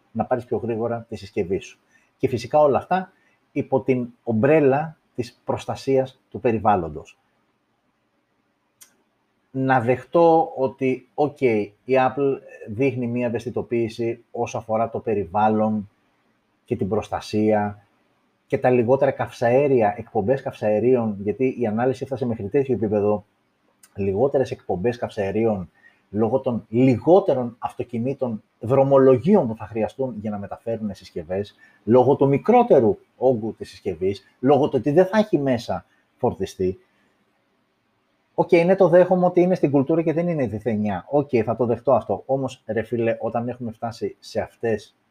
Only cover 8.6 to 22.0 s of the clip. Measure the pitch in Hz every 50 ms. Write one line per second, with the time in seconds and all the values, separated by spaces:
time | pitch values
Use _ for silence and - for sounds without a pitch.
8.6 | _ _ _ _ - _ _ _ _ _ _ _ _ _ _ _ _ _ - 131
9.6 | 131 131 131 127 113 120 127 123 - _ - 175 170 165 165 160 160 - - -
10.6 | 135 127 - - 135 131 127 - - _ _ - 151 143 143 - 139 123 113 107
11.6 | 104 104 _ _ _ - 131 131 127 127 - 143 139 139 135 - - - - -
12.6 | - - 107 104 135 139 120 127 123 117 120 123 123 120 110 113 - 127 - 110
13.6 | 101 - 123 117 117 107 110 - 117 117 117 - _ _ - 120 120 113 - 117
14.6 | 113 - - 110 113 113 - 113 - 120 110 101 98 85 87 104 107 110 110 107
15.6 | 107 110 110 107 98 - _ _ _ _ _ _ _ _ _ _ _ _ _ _
16.6 | _ - 117 - - 92 110 104 104 - - 87 - - - 107 107 107 107 104
17.6 | 104 104 104 - _ _ _ _ _ _ _ _ _ _ _ _ _ - - 131
18.6 | - 127 127 123 120 110 135 131 139 135 135 - 123 117 - - 127 117 123 131
19.6 | 147 139 135 123 110 101 101 - 92 - - 113 98 101 139 139 - - - -
20.6 | - 107 107 107 107 123 131 120 113 110 104 98 101 104 98 - 131 131 123 123
21.6 | 120 110 104 110 120 131 131 -